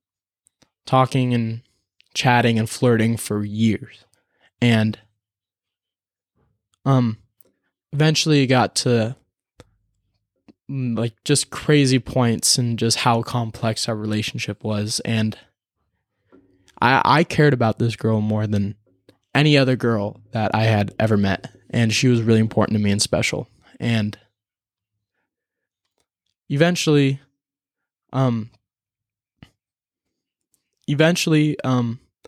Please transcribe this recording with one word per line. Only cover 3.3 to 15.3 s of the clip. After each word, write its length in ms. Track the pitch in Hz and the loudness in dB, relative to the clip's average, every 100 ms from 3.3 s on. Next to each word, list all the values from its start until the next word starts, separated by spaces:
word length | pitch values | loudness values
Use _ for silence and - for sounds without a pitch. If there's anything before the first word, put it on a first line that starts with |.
| 104 | -6
years. 600 | 104 107 113 101 120 - _ _ _ _ _ - | -4 0 0 0 -6 -20 _ _ _ _ _ -2
And, 380 | 120 113 107 107 _ _ _ _ _ _ _ _ _ _ _ _ _ _ _ _ _ _ | 2 2 0 -4 _ _ _ _ _ _ _ _ _ _ _ _ _ _ _ _ _ _
um, 340 | 139 131 120 110 _ _ _ _ _ _ _ | 0 2 2 -2 _ _ _ _ _ _ _
eventually 500 | 143 156 156 160 147 | 0 0 2 2 2
it 60 | 127 | 4
got 260 | 127 104 - | 2 2 -2
to, 400 | 131 120 110 131 _ _ _ _ - _ _ _ _ _ _ _ _ _ - | 0 0 -2 -6 _ _ _ _ -20 _ _ _ _ _ _ _ _ _ -12
mm, 280 | 139 123 110 | -8 -4 -4
like, 160 | 117 - | -4 -6
just 260 | - 143 - | -2 -2 -2
crazy 480 | - - 147 135 127 | -10 0 2 4 0
points 600 | - 131 120 113 - - | -2 -2 0 0 -2 -2
and 200 | 120 113 | -2 -2
just 200 | 113 - | -2 0
how 240 | 127 117 | 0 0
complex 680 | 113 123 113 - 117 107 - | -2 -6 -6 -6 -6 -4 -6
our 80 | 110 | -6
relationship 680 | 107 107 107 117 - 104 | -4 -4 -4 -8 -8 -8
was. 360 | 110 104 107 - | -6 -4 -4 -6
And 320 | - 113 110 | -4 -2 -2